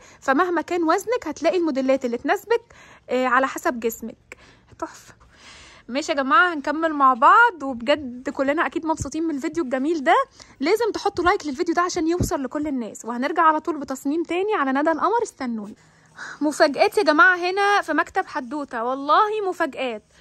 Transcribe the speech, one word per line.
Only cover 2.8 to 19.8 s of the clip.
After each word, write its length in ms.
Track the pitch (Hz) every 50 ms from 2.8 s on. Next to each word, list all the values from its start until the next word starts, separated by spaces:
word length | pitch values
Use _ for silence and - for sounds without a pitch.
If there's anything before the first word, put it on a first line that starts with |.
| - - - - _ -
آه، 160 | 254 254 254
على 200 | 254 240 262 269 269
حسب 320 | - 320 - 349 262 233
جسمك. 560 | 226 226 220 - 226 220 - - _ _ - - - - - _ _ _ - -
تحفه. 360 | 330 - - - - - - _ - _ _ _ - - - - - - - - _ -
ماشي 240 | 233 277 311 -
يا 40 | 320
جماعه، 380 | 277 269 262 294 330 359 359 339
هنكمل 380 | 294 262 302 294 311 320 320 311
مع 200 | 285 277 262 262
بعض، 480 | 226 277 320 381 453 466 480 381 302
وبجد 680 | 269 269 262 233 240 254 294 302 294 247 240 247 262 294
كلنا 360 | 262 - 277 269 311 330 330
اكيد 200 | 277 - 339 339
مبسوطين 360 | 311 320 - - 277 - 311 330
من 100 | 320 302
الفيديو 300 | 269 247 320 311 330 320
الجميل 400 | 247 269 262 262 311 349 320 254
ده. 100 | 311 370 494 539 - _ - - - - -
لازم 300 | 262 311 427 427 466 427 320
تحطوا 300 | - - 403 - - 320
لايك 220 | 349 415 392 -
للفيديو 280 | 302 262 269 359 349 311
ده 80 | 349
عشان 260 | 349 370 - 359 320 320
يوصل 340 | 339 359 311 - - 302
لكل 240 | 269 247 - 302 302
الناس، 380 | 311 277 254 226 202 - - -
وهنرجع 380 | 220 240 240 262 294 339 330
على 180 | 330 320 311 311
طول 180 | 311 - 311 302
بتصميم 420 | 277 - 269 - - 277 294 339
تاني 320 | 320 - 330 359 392 427 427
على 180 | 349 285 269
ندى 180 | 262 277 302 330
القمر، 320 | 330 285 277 339 427 480
استنوني. 520 | 453 - - - 269 247 233 220 202 202 - - _ _ _ _ _ _ _ - - - - -
مفاجآت 580 | 285 302 277 - 339 302 262 - 359 415 - 427
يا 40 |
جماعه 340 | 392 302 302 302 349 370 359
هنا 440 | 349 349 359 381 403 403 403 403 392
في 100 | 320 -
مكتب 340 | 302 302 339 - - 381 370
حدوته، 580 | - - 294 254 233 277 302 285 - - 233 226
والله 640 | 247 262 277 277 294 302 359 427 415 427 427 415 370
مفاجآت. 540 | 349 - 330 277 247 -